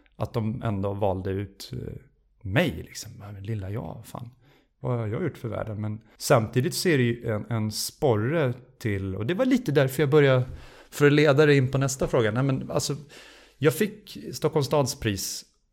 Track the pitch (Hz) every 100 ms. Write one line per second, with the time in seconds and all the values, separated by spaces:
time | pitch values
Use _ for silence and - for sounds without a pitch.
0 | _ - 110 120 110 120 117 98 101 101
1 | 101 92 95 95 101 - - - - -
2 | _ _ _ _ 95 113 165 85 85 -
3 | - - 101 101 98 110 95 107 - 113
4 | - - 117 _ _ _ _ _ 131 120
5 | 107 120 175 - 117 98 101 104 107 107
6 | _ - - 131 107 127 131 - 185 143
7 | 120 117 117 104 - 113 107 104 - -
8 | 143 104 117 165 131 117 - _ 113 98
9 | 95 95 113 185 262 254 - 147 131 -
10 | 147 151 139 127 127 - - - - -
11 | 143 147 151 139 151 143 127 131 135 -
12 | 175 139 107 117 139 131 - - - 139
13 | - - - - - - 147 156 214 -
14 | - - - 127 156 156 135 151 131 -
15 | 113 95 - - - _ _